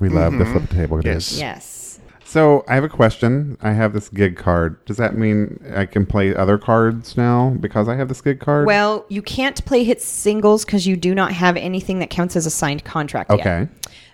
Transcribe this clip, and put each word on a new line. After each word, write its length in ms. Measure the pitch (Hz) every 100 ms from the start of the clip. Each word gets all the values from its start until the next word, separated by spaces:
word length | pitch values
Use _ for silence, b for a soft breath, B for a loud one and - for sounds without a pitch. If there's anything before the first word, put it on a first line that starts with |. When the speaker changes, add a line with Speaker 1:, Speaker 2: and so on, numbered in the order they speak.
Speaker 1:
We 80 | 98
love 240 | - 82
the 60 | -
Speaker 2:
Mm-hmm. 80 | 110 123
Speaker 1:
Flip 120 | -
the 40 |
Table 240 | 87 78 78
games. 380 | 78 85 - -
Speaker 2:
Yes. 0 |
Speaker 3:
Yes. 640 | 131 - - - - - - b
Speaker 1:
So 400 | - 156 151 143 -
I 80 |
have 80 | 131
a 60 | 151
question. 680 | - 113 - 120 135 147 -
I 80 | 107
have 220 | 107 110
this 160 | 104 -
gig 280 | 98 98 85
card. 480 | 92 87 82 78 -
Does 100 | 104
that 200 | 110 107
mean 440 | 110 107 104 - -
I 140 | 98 98
can 180 | 104
play 300 | 95 104 98
other 240 | 95 95 104
cards 580 | - 113 113 113 - -
now 400 | 120 123 131 127
because 280 | 104 - 110
I 60 |
have 140 | 131 131
this 120 | 131
gig 200 | 143 139
card? 260 | - 147 147
Speaker 3:
Well, 400 | 208 208 214 -
you 140 | 202
can't 420 | 202 - 269 262
play 200 | - 254
hit 180 | 233 -
singles 640 | - - 208 214 208 214
'cause 200 | - 202 180
you 80 | 180
do 180 | 180
not 160 | 190 180
have 260 | 175 180 175
anything 440 | 180 185 185 185
that 100 | 170
counts 240 | - 175
as 120 | 175 160
a 40 |
signed 320 | - 151 147
contract 480 | - 160 147 113 -
yet. 80 | 104
Speaker 1:
Okay. 300 | 101 85 160 - B B B